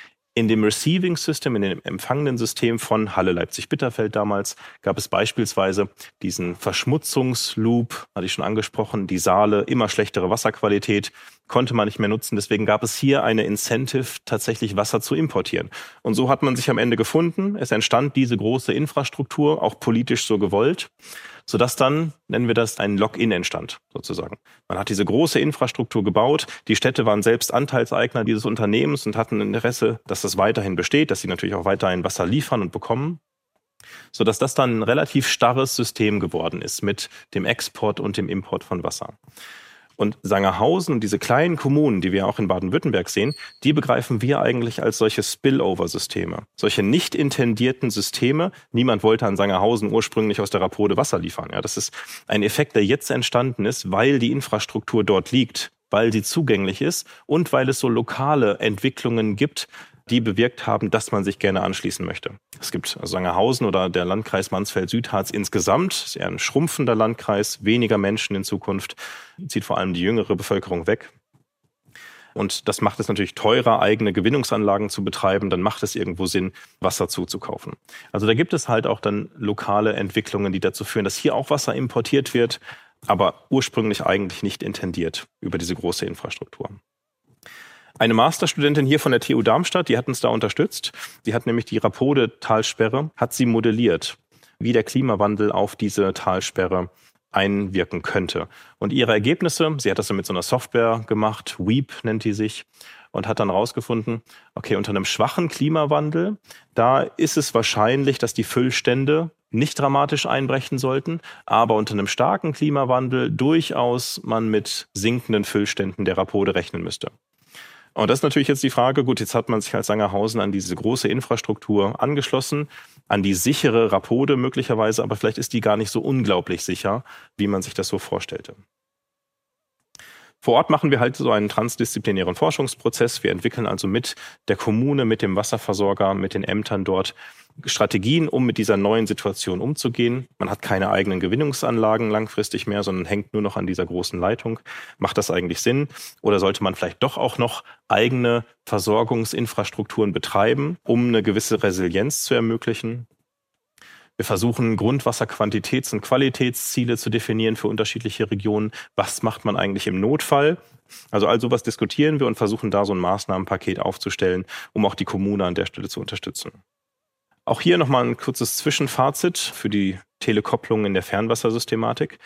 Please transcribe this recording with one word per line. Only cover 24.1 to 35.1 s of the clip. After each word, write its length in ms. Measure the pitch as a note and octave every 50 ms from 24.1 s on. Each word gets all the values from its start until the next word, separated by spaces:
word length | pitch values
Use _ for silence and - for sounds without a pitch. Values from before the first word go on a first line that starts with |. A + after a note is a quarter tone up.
| F2 F2 - - - - _ _ - _ _ -
Man 100 | F#2 F2+
hat 100 | G2+ -
diese 160 | A2 F#2+ G2+
große 360 | E2+ F#2+ B2+ E3 D#3 - A2+
Infrastruktur 640 | - D3+ C#3+ - C3+ B2 - - A#2 - - A#2 F#2+
gebaut, 420 | G#2 F#2 G#2+ A2+ B2+ D3 D#3+ - - - - - -
die 80 | A2
Städte 280 | - - B2+ B2+ - A#2
waren 180 | A2 G#2 G#2
selbst 300 | G2 A2+ A#2 - - -
Anteilseigner 720 | - A#2+ C#3+ C#3 - B2 A#2 - - G2 A#2 B2 - B2 G#2+
dieses 220 | A2 A2+ G#2+ -
Unternehmens 580 | G#2+ A2 A2+ G#2+ G2+ G#2 A#2+ C#3 D3 D3 C3+ -
und 120 | A2 G#2
hatten 240 | A2 A2+ - A2+ G#2
ein 80 | G#2 G2+
Interesse, 520 | G2+ A2+ - B2 B2 - A2+ A2+ A#2 - _
dass 160 | - G2 -
das 160 | - F#2+ - F#2+
weiterhin 380 | G2 G#2+ A2+ A2+ G2 G2 F#2
besteht, 340 | E2 F2 - - C#3+ D#3 D3
dass 100 | G#2 -
sie 80 | - F#2
natürlich 280 | F2+ - - F#2 G2
auch 80 | F#2 F2
weiterhin 400 | G2 G2 - - F#2+ F2+ F2+ E2+
Wasser 200 | F2+ - - F2+
liefern 380 | F2 A2+ D3+ C#3+ - C3+ A2+
und 80 | F#2+ E2+
bekommen, 480 | - - - - A#2 B2+ C#3+ D#3+ F3 D#3 _ _ _ _ _ _ _ _ _ _ _ _ - - - - - _
sodass 260 | - - A2 A2 G#2 -
das 160 | C3 C3+ -
dann 240 | - C3+ B2 A#2 A2
ein 40 | A2
relativ 420 | G#2+ A#2+ D3 D#3 -